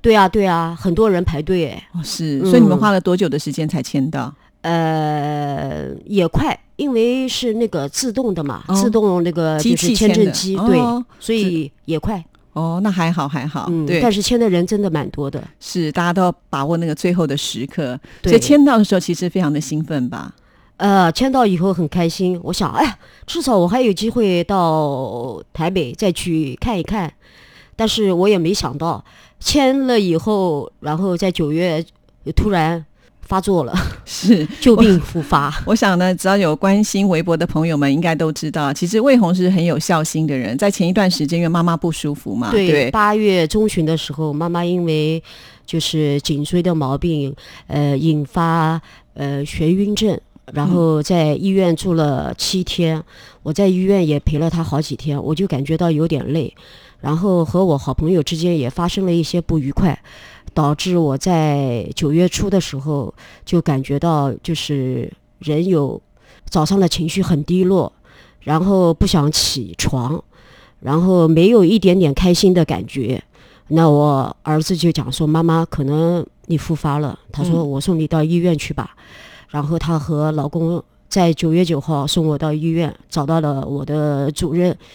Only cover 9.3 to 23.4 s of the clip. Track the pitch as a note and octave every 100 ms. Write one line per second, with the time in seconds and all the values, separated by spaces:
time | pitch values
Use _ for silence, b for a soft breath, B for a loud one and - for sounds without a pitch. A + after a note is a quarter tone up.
9.3 | E3 D#3+ D#3 F#3 A#3+ - G#3+ G#3+ G3+ G3
10.3 | - F#3 F#3+ A3 F3 A#3 A#3+ A#3+ _ -
11.3 | A3+ F#3+ E3 C#3 - - D#3+ - G3+ D#3+
12.3 | _ _ - E3 E3+ G#3 F3+ E3 F3 C#3+
13.3 | C#3+ C#3+ C#3+ - E3 D3+ E3+ A#3+ G3+ G3+
14.3 | A#3+ A3+ F3 F3+ G#3 G3+ D#3 C#3 C#3+ C#3
15.3 | C3+ A2 _ - F3+ D#3 D#3+ F3 F3 F3+
16.3 | - _ C#3 C#3+ E3+ E3+ D3+ F3+ F3+ D#3
17.3 | C#3+ - A2 C3+ - C3+ B2 B B F#3+
18.3 | E3+ B2 D4 C#4+ A3+ G#3 F#3+ F#3 E3+ F3+
19.3 | F#3+ E3 D3 - D3+ D3+ D3+ B2 - C2
20.3 | - b b b - G3+ G3 F3 - C4
21.3 | C4 A3 F3+ F#3+ F3+ D#3+ F3+ E3+ - F#3
22.3 | F3+ E3 - F3+ - D4 G3+ B B -
23.3 | E4+